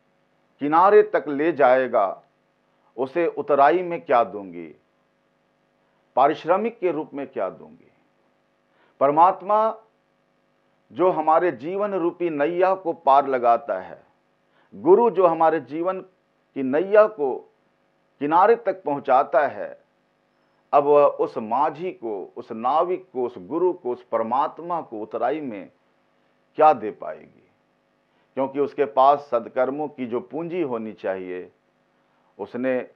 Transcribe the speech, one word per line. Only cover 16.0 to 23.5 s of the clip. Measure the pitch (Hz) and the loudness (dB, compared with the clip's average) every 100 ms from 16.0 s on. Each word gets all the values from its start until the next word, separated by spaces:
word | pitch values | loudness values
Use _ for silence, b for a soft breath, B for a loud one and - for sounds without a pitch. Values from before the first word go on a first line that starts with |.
| 185 _ _ _ _ 139 | -12 _ _ _ _ -6
की | |
नैया | 131 143 190 208 214 | -2 -2 4 4 4
को | 214 143 107 - _ _ _ _ _ _ - | 0 -4 -4 -10 _ _ _ _ _ _ -8
किनारे | 143 165 208 233 | 0 4 4 4
तक | 202 185 | 0 -6
पहुंचाता | - 143 - 131 - 165 135 | -6 -4 2 2 2 0 0
है, | 104 80 - _ _ _ _ _ _ _ _ _ | -4 -12 -14 _ _ _ _ _ _ _ _ _
अब | 147 | 2
वह | 143 147 143 | 4 6 4
उस | - 151 131 | 2 -4 -4
माझी | 110 123 160 147 185 | -4 -2 -2 -4 -10
को, | - 113 101 - 123 | -10 -10 -10 -10 -16
उस | 117 | -14
नाविक | 113 123 143 180 185 - | -6 -2 -2 -2 -6 -8
को, | 127 120 | -8 -6
उस | 104 | -8
गुरु | 90 | -10